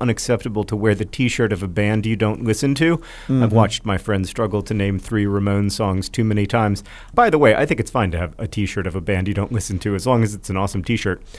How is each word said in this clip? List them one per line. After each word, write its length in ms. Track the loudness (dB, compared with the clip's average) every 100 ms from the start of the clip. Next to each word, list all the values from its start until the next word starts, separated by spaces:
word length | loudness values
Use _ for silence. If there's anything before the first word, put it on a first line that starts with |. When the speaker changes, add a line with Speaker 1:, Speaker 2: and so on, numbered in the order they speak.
Speaker 1:
unacceptable 640 | -2 0 0 -2 -2 -4
to 100 | -2
wear 180 | 0 2 2
the 80 |
T-shirt 480 | -2 -2 0 2 0
of 100 | 0
a 60 | -2
band 360 | -2 0 0
you 120 | 0 0
don't 260 | 0 0
listen 320 | -2 0 0
to. 220 | 2 2 0
Speaker 2:
Mm-hmm. 480 | -4 -12 -2 2
Speaker 1:
I've 80 | 4
watched 320 | 4 4 0
my 120 | -4 -4
friends 320 | 0 -2 -2
struggle 320 | -2 -2 -2
to 120 | -2
name 240 | -2 0 -2
three 260 | -2 0
Ramones 460 | 2 2 2 2 0
songs 380 | 0 0 -2 -2
too 160 | -2
many 240 | 0 0 2
times. 340 | 2 2 0 -6 -20 -2
By 160 | 2 4
the 80 | 6
way, 160 | 6
I 100 | 6
think 140 | 4 0
it's 140 | -2
fine 180 | 0 0
to 80 | 0
have 160 | -4 -6
a 100 | -8
T-shirt 400 | -4 -4 -4 -4
of 80 | -4
a 40 |
band 280 | -2 -2 0
you 60 |
don't 180 | -2 -2
listen 260 | -4 -4 -4
to, 140 | -2
as 100 | -2
long 200 | 2 2
as 100 | 2
it's 160 | -2 -4
an 60 | -2
awesome 260 | -2 -2
T-shirt. 400 | -2 -2 -2 -4 -8